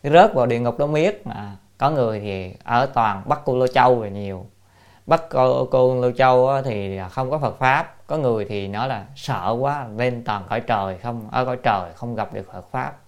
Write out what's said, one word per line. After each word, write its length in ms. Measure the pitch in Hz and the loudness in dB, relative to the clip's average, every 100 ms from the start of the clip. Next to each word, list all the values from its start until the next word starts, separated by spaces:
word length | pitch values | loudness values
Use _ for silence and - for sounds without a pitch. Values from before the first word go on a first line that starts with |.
rớt 320 | 143 160 208 | 6 8 8
vào 120 | 139 123 | 6 2
địa 140 | 120 | 2
ngục 180 | 120 117 | -2 -2
đó 80 | 143 | 0
miết. 380 | 151 175 208 | 2 0 -2
À, 320 | - 107 104 98 _ _ | -12 -12 -12 -14 _ _
có 120 | 135 | 0
người 300 | 156 117 107 | 2 0 -2
thì 340 | 104 98 92 95 | -4 -6 -8 -12
ở 220 | - 117 139 | -2 0 2
toàn 360 | - 113 98 - | 0 0 -2 -4
Bắc 140 | 143 | -4
Cô 120 | - 127 | 0 0
Lô 100 | 127 | 2
Châu 360 | 131 127 123 | 4 4 4
là 60 | 104 | 0
nhiều. 380 | 98 98 92 104 _ _ _ _ _ - | -6 -8 -8 -12 _ _ _ _ _ 0
Bắc 160 | 165 - | 0 0
Cô, 340 | 131 127 127 127 | 0 2 2 2
Cô 300 | 131 127 127 | 4 4 4
Lô 100 | 123 | 0
Châu 380 | 123 131 127 127 | 2 4 6 4
á, 140 | 139 | 2
thì 340 | 135 107 98 95 92 | -2 -4 -4 -6 -8
không 200 | - 127 | -6 -4
có 80 | 151 | -2
Phật 200 | 131 - | -4 0
Pháp. 480 | 131 139 170 - - | 2 2 -2 -12 -8
Có 100 | 156 | -2
người 280 | 135 110 | 0 0
thì 240 | 101 104 98 | -2 -6 -4
nói 200 | 104 131 | -4 -4
là 180 | 113 98 - | -6 -10 -12
sợ 400 | - 113 92 117 | -6 -4 -2 0
quá, 260 | 139 147 120 107 | -2 -4 -8 -2
lên 280 | 123 120 | -2 -2
toàn 200 | 117 104 92 | -6 -6 -4
cõi 100 | 110 | -6
trời 380 | 110 110 95 92 | -2 -2 -2 -6
không, 300 | 120 117 107 | -8 -10 -4
ở 140 | 127 | -4
cõi 120 | 127 127 | -2 -2
trời 300 | 123 101 87 | 0 0 -4
không 200 | - 120 | -10 -8
gặp 180 | 110 101 | -6 -6
được 200 | 104 98 | -8 -12
Phật 180 | 92 - | -16 -10
Pháp. 280 | 127 135 - | -8 -8 -12